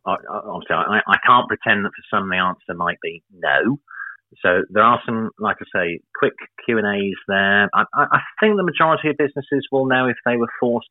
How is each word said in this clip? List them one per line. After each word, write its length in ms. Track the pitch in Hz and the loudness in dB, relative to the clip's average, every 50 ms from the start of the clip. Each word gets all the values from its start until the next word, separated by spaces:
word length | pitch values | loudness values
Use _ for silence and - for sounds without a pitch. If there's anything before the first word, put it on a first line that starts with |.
| - | -6
I, 80 | 95 92 | -4 -4
I, 280 | - - - 92 107 - | -4 -6 -8 -10 -10 -8
honestly, 280 | 104 82 85 - - 85 80 | -8 -10 -8 -6 -4 -2 -2
I, 240 | 82 - 104 107 - | 0 0 0 0 0
I 120 | - 98 - - - | 2 0 2 4 6
can't 180 | 127 123 127 | 4 4 4
pretend 380 | - 107 - - 113 110 101 98 | 2 -4 -4 0 0 0 0 0
that 60 | 104 | -4
for 140 | - - - - | -8 -10 -10 -4
some 200 | - 104 98 95 | -4 -4 -2 -2
the 80 | 92 92 | -2 0
answer 360 | 92 92 92 - _ - 90 | 0 -2 -2 -6 _ -10 -8
might 260 | 87 87 85 87 - - | -6 -4 -4 -4 -6 -8
be 180 | 85 82 85 _ _ 101 | -10 -10 -12 _ _ _
no. 460 | 90 82 73 69 69 78 107 139 147 _ - - - - - - - _ _ _ - | -6 -2 0 0 2 2 0 -2 -2 _ -14 -16 -16 -16 -16 -16 -20 _ _ _ -4
So 200 | - 95 90 92 - - | 0 0 2 0 0 0
there 140 | 92 107 107 | 2 4 4
are 180 | 117 120 117 - | 4 4 2 0
some, 260 | - 117 113 113 107 - - | -4 -6 -4 -4 -6 -6 -4
like 180 | 104 104 98 - | -4 -4 -4 -4
I 60 | 101 - - 101 | -8 -6 -4 -2
say, 220 | 90 85 85 - _ _ - - | -2 -2 -4 -8 _ _ -6 -2
quick 180 | - 139 - - - - _ - - | -2 -2 -2 -4 -14 -20 _ -10 -4
Q 140 | - 117 113 | -2 0 0
and 100 | 104 101 | 0 0
A's 300 | 101 101 98 98 92 - - - | 0 -2 -2 -4 -4 -6 -4 -2
there. 400 | 98 98 98 98 101 101 104 98 - | 0 2 4 4 4 4 4 2 2
I, 80 | 98 107 - - | 0 0 0 0
I, 120 | 156 143 - - | 0 0 2 2
I 60 | 143 - - - - | 0 0 -2 -4 0
think 160 | - 214 208 | 2 2 2
the 80 | 202 180 | 2 0
majority 460 | 170 143 - 170 160 160 151 - 151 | 0 0 0 2 2 2 2 0 -2
of 80 | 143 147 | 0 0
businesses 500 | 151 139 - 143 131 - 143 139 - - - | -2 -2 -2 -4 -6 -2 -2 -2 -2 0 0
will 140 | 135 135 131 | 0 2 2
know 200 | 127 127 127 127 | 2 2 2 0
if 80 | 120 - - | -2 -2 -2
they 120 | 123 120 120 | 0 0 0
were 100 | 117 113 - - | 0 -2 -2 -2
forced 300 | - 120 120 117 - - | 0 0 0 -2 -4 -6